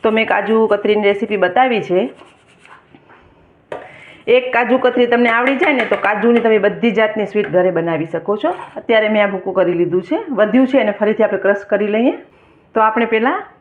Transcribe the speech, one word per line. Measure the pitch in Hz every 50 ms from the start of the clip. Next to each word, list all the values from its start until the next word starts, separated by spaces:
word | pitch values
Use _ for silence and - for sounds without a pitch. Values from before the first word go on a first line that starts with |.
તો | - 220
મેં | 214 220 220
કાજુ | - 190 202 196 196 220 220 220 214
કતરીની | 208 202 208 208 208 214 208 202
રેસીપી | 202 202 233 - 208 196 185
બતાવી | 175 180 247 254 262 240 208 160 -
છે. | 175 185 220 269 - - - - _ _ _ _ _ _ _ - - - _ _ _ - _ _ - _ _ _ _ _ _ _ _ _ _ _ - - - - - - - - - - -
એક | - 233 254 247 254 240
કાજુ | 233 240 214 247 254 247 254
કતરી | 240 247 247 240
તમને | 233 240 240 233 226
આવડી | 233 247 262 277 254
જાય | 349 311 285
ને | 247 226 -
તો | 208 196 - 190
કાજુની | 214 202 196 233 240 233 233
તમે | 226 220 214 190
બધી | 208 180 170 190 233 196 214
જાતની | 220 214 214 220 208 196
સ્વીટ | - 208 202 - 147
ઘરે | 185 180 185 180 165
બનાવી | 165 170 165 151 160 160
શકો | - 165 160 - 202 214
છો. | - 320 359 - - - -
અત્યારે | - - - 233 220 214 214
મેં | 214 214 202
આ | 196
ભૂકું | 196 185 - 196 180
કરી | 190 180 175 175 170
લીધું | 175 175 165 185
છે, | 180 - 302 403 453 339
વધ્યું | 269 190 214 208 202 254 262 254
છે | 262 269 220
એને | 214
ફરીથી | 202 - 214 208 214 214 220
આપણે | 202 202 185 -
ક્રશ | 190 202 202 196 -
કરી | 208 196 208 202 208
લઈએ. | 220 240 277 - - - _ _ _ _ _ _ _ _ _ _
તો | 220
આપણે | 220 220 220 233 233
પહેલાં | 220 226 220 226 269 339 415 392 - _ _